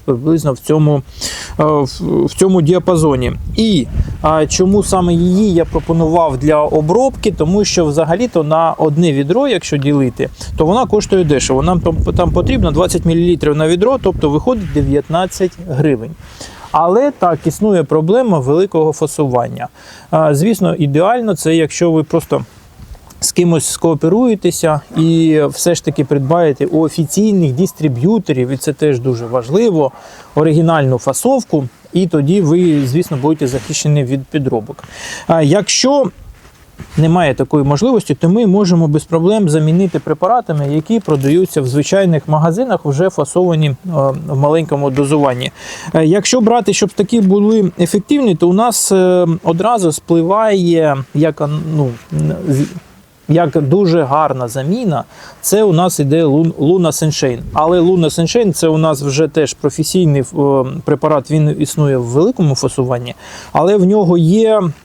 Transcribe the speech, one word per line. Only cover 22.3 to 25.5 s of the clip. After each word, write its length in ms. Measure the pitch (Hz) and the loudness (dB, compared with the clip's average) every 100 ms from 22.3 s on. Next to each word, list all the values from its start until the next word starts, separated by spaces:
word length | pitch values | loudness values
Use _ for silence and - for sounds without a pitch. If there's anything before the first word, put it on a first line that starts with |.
| 139 123 - - - - - - - | -4 -6 -18 -20 -20 -20 -20 -20 -10
з 120 | - | -4
кимось 320 | - 175 165 | 0 2 2
скооперуєтеся 1160 | - - 170 156 160 208 247 202 175 - 165 151 - 165 | -2 -2 0 0 0 2 2 0 -2 0 -2 -2 -4 -2
і 440 | 165 165 160 151 | 2 2 2 2
все 260 | 143 | 0